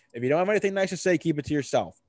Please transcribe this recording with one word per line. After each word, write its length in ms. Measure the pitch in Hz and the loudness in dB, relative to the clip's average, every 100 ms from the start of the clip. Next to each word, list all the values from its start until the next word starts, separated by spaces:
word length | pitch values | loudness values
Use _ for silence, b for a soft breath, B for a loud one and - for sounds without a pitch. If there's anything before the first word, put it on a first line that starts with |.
| _ | _
if 80 | 120 | -4
you 60 | 127 | 0
don't 120 | 151 | 2
have 100 | 185 | 2
anything 240 | 214 196 | 0 0
nice 160 | 196 190 | 0 -2
to 80 | 185 | 0
say, 200 | 185 175 | 0 2
keep 220 | 170 147 | 0 -2
it 60 | 139 | -2
to 80 | |
yourself. 440 | 147 131 127 87 - | -4 0 -2 -2 -10